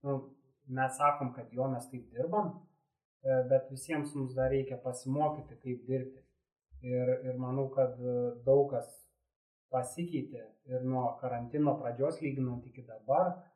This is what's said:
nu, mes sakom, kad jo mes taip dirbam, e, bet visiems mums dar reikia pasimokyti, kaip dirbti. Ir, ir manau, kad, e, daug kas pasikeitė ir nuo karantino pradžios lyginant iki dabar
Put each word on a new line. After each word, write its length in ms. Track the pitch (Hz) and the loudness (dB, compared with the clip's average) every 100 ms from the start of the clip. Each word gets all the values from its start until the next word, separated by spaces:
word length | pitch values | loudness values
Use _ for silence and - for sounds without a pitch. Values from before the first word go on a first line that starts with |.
nu, 120 | 143 139 135 - _ _ - | -2 -4 -4 -20 _ _ -10
mes 280 | 127 131 - | -2 0 4
sakom, 380 | 147 143 131 | 4 4 -2
kad 180 | 120 117 | -4 -10
jo 160 | 120 135 | -2 -2
mes 200 | 127 - | -2 -6
taip 180 | 127 - | -12 -12
dirbam, 460 | 117 165 208 170 - - _ _ _ _ _ | -4 0 2 0 -4 -16 _ _ _ _ _
e, 140 | 135 131 | 2 2
bet 260 | 127 131 - | 6 4 4
visiems 440 | 135 - 151 143 143 | -12 -2 -2 -2 -4
mums 200 | 127 127 | -4 0
dar 160 | 131 | 2
reikia 260 | 135 135 127 | 2 0 -4
pasimokyti, 800 | 127 123 131 139 151 151 - - | -6 -6 -2 2 2 0 -10 -12
kaip 260 | 127 123 - | -8 -6 -2
dirbti. 380 | 131 131 - _ _ _ _ _ | -2 -2 -12 _ _ _ _ _
Ir, 380 | - 127 123 127 127 | -14 -2 0 2 0
ir 180 | 127 127 | -2 -4
manau, 300 | 127 135 135 | -2 -2 0
kad, 280 | 135 127 123 | 2 2 0
e, 180 | 123 123 123 120 | -2 0 -2 -2
daug 300 | 135 139 143 | 6 6 6
kas 180 | 127 - - - _ _ _ _ _ _ | 0 -6 -16 -20 _ _ _ _ _ _
pasikeitė 760 | 131 - - 175 156 123 117 113 _ | -2 -2 -4 -4 -2 -4 -10 -16 _
ir 220 | - 127 127 | -6 -4 0
nuo 200 | 127 120 - | 0 0 -2
karantino 600 | 127 120 120 151 147 131 | -4 -4 -4 2 2 2
pradžios 460 | 120 120 143 - | -2 0 0 0
lyginant 440 | 156 135 127 123 - | -4 -2 -2 -2 -10
iki 200 | - - | -18 -16
dabar 480 | 110 - 147 180 175 - | -16 2 4 4 0 -14